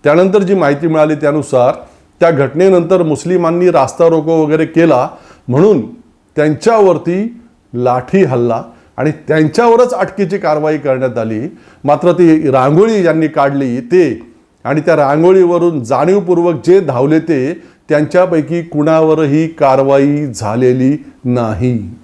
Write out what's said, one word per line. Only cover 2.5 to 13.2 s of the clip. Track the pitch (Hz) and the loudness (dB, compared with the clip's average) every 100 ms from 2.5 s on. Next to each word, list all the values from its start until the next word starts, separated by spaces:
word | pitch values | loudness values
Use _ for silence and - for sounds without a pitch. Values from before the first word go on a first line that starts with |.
| 147 190 180 165 180 | 0 2 2 2 0
मुस्लिमांनी | 160 135 170 180 165 170 180 | 0 -4 -2 -2 0 0 2
रास्ता | 170 127 - 170 | 2 -2 0 2
रोको | 160 151 | 2 0
वगैरे | 165 151 156 160 | 0 0 0 0
केला | 165 170 123 127 - - - - | 0 2 2 -2 -10 -20 -18 -4
म्हणून | 127 202 175 104 - _ _ _ - | 2 2 2 -4 -16 _ _ _ -2
त्यांच्यावरती | 151 151 226 226 190 160 170 180 226 - - _ _ | -2 0 0 2 2 2 -2 -4 -6 -10 -20 _ _
लाठी | 123 123 127 123 190 | -4 -2 -2 -2 0
हल्ला | 170 127 120 117 - - _ - | 0 0 -2 -4 -8 -20 _ -6
आणि | 143 - - | -6 -6 -2
त्यांच्यावरच | 160 156 190 233 233 247 | 0 0 2 2 2 2
अटकेची | 220 190 - 185 196 | 0 -6 -4 -4 -4
कारवाई | 170 151 156 156 | -2 -2 -2 -2
करण्यात | 139 131 127 113 | -2 -2 -2 -4
आली. | 113 110 151 - _ _ | -6 -6 -8 -14 _ _
मात्र | 135 143 180 | -2 0 0
ती | 175 170 156 151 | 2 4 4 2
रांगोळी | 135 131 156 226 214 | 2 2 2 2 2
ज्यांनी | 170 160 | 0 0